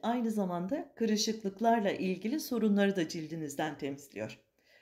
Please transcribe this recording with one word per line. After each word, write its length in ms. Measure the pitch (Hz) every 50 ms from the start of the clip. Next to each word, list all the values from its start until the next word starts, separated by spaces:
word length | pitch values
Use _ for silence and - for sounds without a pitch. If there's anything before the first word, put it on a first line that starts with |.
| -
aynı 280 | 220 240 254 233 226
zamanda 640 | 214 214 196 180 175 175 175 196 269 320 339 - -
kırışıklıklarla 960 | - 226 214 214 208 - 226 220 220 - 196 190 - 226 226 233 233 202 185
ilgili 500 | 151 - 180 185 185 175 - 220 277 311
sorunları 560 | - - 247 226 220 214 202 202 202 196 196
da 120 | 190 160 160
cildinizden 720 | - 165 156 147 165 165 156 143 135 - 156 156 147 -
temizliyor. 600 | 151 135 143 139 - - - 98 110 117 - - _ _ _ _ _ _ _ _